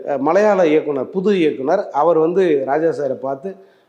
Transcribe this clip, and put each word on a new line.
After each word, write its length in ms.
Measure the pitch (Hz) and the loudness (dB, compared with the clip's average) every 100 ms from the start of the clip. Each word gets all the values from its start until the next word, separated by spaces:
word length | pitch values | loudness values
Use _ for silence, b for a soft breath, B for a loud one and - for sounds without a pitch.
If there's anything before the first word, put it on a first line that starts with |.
| - | -4
அஹ், 100 | 143 | -2
மலையாள 500 | 143 185 214 196 165 | 0 2 4 4 4
இயக்குனர், 420 | 151 143 139 120 | 2 0 -4 -4
புது 280 | 190 185 196 | -2 0 2
இயக்குனர், 520 | 151 123 135 196 - | 0 -2 -2 -2 -2
அவர் 280 | - 160 160 | 0 2 2
வந்து 460 | 160 180 180 143 131 | 2 2 2 0 0
ராஜா 220 | 151 160 | 0 0
சாரை 260 | 143 139 | -2 -4
பார்த்து 420 | 120 131 135 190 - b b | -4 -6 -8 -10 -14 b b